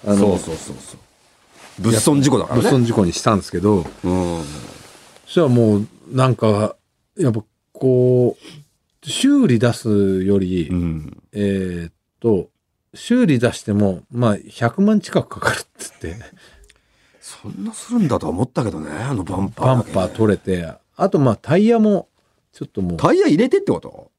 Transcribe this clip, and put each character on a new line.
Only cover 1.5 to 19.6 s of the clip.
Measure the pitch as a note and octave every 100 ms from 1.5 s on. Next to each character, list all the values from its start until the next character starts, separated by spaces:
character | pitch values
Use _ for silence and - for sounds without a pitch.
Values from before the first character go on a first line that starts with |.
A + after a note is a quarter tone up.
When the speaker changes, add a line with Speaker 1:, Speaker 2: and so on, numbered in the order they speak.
| _ - -
Speaker 2:
物 | G2 A2
損 | D#3+ C#3+
事 | C#3
故 | A#2+
だ | E2+
か |
ら | B2
ね。 |
Speaker 1:
物 | G#2+
損 | C3+ A#2
事 |
故 | A#2 F2+
に |
し | E2
た | - G#2
ん |
で |
す | -
け | F2+
ど、 | G2 G2+ D#2+ -
Speaker 2:
う | F2
ん。 | F#2 F2 E2+ D2 D2 A#1+ - - - - - -
Speaker 1:
そ |
し | F3+
た |
ら | D3+
も | A#2+ A2+ G#2
う、 | G#2+ _ -
な | C3 C3
ん | A#2
か、 | A2 G2+ G#2+ - _ _ _ -
や | D3+
っ |
ぱ | A2 - _ _
こ | - C3 B2+ B2 B2+ B2 -
う、 | - D3+ _ _ _ _ -
修 | - C4+ C#4+ A3
理 | A#2
出 | A#2+
す | - A2+ G#2 G2 F#2+
よ | F#2+ G2+
り、 | F#2 F#2 D#2+
Speaker 2:
う | F2+
ん。 | E2+ D#2+ D2+ - _
Speaker 1:
え | G#2 G2+ G2 F#2 F2 E2+
ー |
っ | _ _ _
と、 | A#2 G2 - _ _ _ _
修 | - - B3 A3+
理 | C3
出 | A#2
し | -
て | -
も、 | G#2 G#2 F2 _
ま | A#2+ A#2+
あ、 | G2+ -
百 | - A#2 -
万 | G3+ G#3+
近 | - E3
く | -
か | G2
か | -
る | -
っ | - _
つ | -
っ | _
て。 | E2 F2 - - - _ - _ _ _ _ _
Speaker 2:
そ | - - G2+
ん | -
な | D3
す | A3 -
る | A#3+
ん | E3+
だ | F#2+
と | E2+
は |
思 | E2
っ | B2
た | -
け | A2+
ど | D#2+
ね、 | D2+
あ | D2+ B2+
の | B2+
バ | E2+ F#2
ン | F#2+
パ | -